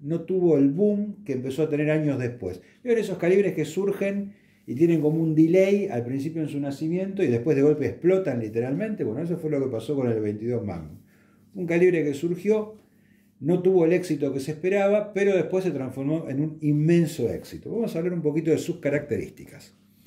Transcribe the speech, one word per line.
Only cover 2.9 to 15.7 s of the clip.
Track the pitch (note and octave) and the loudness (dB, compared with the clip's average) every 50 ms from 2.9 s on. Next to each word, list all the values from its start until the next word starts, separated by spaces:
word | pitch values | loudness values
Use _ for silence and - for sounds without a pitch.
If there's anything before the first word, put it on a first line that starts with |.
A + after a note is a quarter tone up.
| A#3 A3+ G3+ | 0 0 0
esos | - F3+ - | -2 -4 0
calibres | E3+ E3+ F#3 G3+ G3 F#3 - | 2 4 4 4 4 2 0
que | D#3+ D3+ | -2 -4
surgen | D3+ - F#3+ G3 G3 G3 - G3 G3 G3 G3+ G3+ - - _ _ _ _ _ _ | -4 -2 -4 -2 -2 -2 -2 -2 -2 -2 -4 -6 -8 -10 _ _ _ _ _ _
y | - A#2+ | -6 0
tienen | C3 E3+ E3+ E3+ D#3+ C#3+ | 2 4 4 4 4 2
como | D3+ D#3 E3 E3 | 2 2 2 0
un | D#3+ D#3 | 2 4
delay | D#3 D#3+ D#3+ F3 F#3+ F#3+ G3 G3+ G3+ G3+ - | 4 6 6 6 4 4 4 4 2 0 0
al | - A#2+ A#2 | -4 -4 -4
principio | A#2+ C3 C#3 C3+ D#3+ D#3+ E3 | -4 -4 -4 -4 -6 -4 -4
en | D#3 C#3 | -6 -4
su | C#3 C#3+ | -4 -4
nacimiento | C#3+ C#3 C#3 C#3 D#3 D#3+ E3+ F#3 F#3+ G3 F#3 G3 F#3 | -6 -6 -6 -4 -4 -4 -2 -2 -4 -4 -4 0 0
y | |
después | C3+ A#2+ A2+ A#2+ D#3+ D3 | 2 2 2 2 2 2
de | C3+ C#3 | 4 4
golpe | D3+ D3+ D3 C3+ | 4 4 2 0
explotan | G#2+ G#2 - - F3 F#3+ F#3+ F#3 D3+ B2+ A#2+ | -4 -4 0 2 2 2 2 2 0 -2 -4
literalmente. | A2 G#2+ G#2+ A2+ B2 C3 C#3+ E3+ G#3+ A3 G#3+ - D3 | -4 -4 -2 -2 -2 -2 -2 -4 -4 -4 -4 -4 -4
Bueno, | A2+ G#2+ C#3 E3+ | -4 -4 -4 -4
eso | E3+ E3+ | -4 -4
fue | - - D#3 | -4 -4 -2
lo | D3+ C#3 | -2 -2
que | C3+ B2+ | -2 -2
pasó | A2+ A2+ A#2 - D3+ | -4 -4 -4 -4 -2
con | C#3 B2+ A#2+ | 0 0 0
el | A2+ G#2+ | 0 0
veintidós | G#2+ G#2 G#2 G#2 A2 A#2 B2 A2+ G#2+ | 0 -2 -4 -4 -4 -4 -4 -4 -4
Magnum. | G2 F2 E2+ D#2 D2+ E2+ - - _ _ _ _ _ _ _ _ _ - | -6 -8 -8 -10 -14 -16 -20 -20 _ _ _ _ _ _ _ _ _ -10
Un | G3 F3+ | -8 -4
calibre | E3 E3+ E3+ F3+ F#3 E3+ D#3+ D3+ | 0 2 4 4 4 4 4 0
que | D3 C#3 | -2 -2
surgió, | C#3 D#3+ E3+ F3 F3 - G3+ G#3+ G#3+ G#3 G#3 - - _ _ _ _ _ _ _ _ _ _ _ - | -2 -4 -4 -4 -2 0 0 0 0 0 -6 -10 -18 _ _ _ _ _ _ _ _ _ _ _ -6
no | C3 D3 F3 F3 | -2 0 0 2
tuvo | F3 F#3 F#3+ F3+ E3 | 4 4 4 6 6
el | D#3+ F3+ | 4 4
éxito | F3 - - D#3 C#3 C#3+ C3+ B2+ | 2 0 -2 -4 -2 -2 -2 -2
que | C#3 | -4
se | - - D3 | -6 -6 -8
esperaba, | - - F#3 G3+ G3+ G3 G3+ G#3 G#3+ - - - | -4 -2 0 0 2 2 4 2 2 0 0 -2
pero | F#3+ G3+ G3+ G3 | 0 2 2 2
después | F3+ D#3 - F#3 F#3 F3+ | 2 2 0 0 -2 0
se | F3+ | -2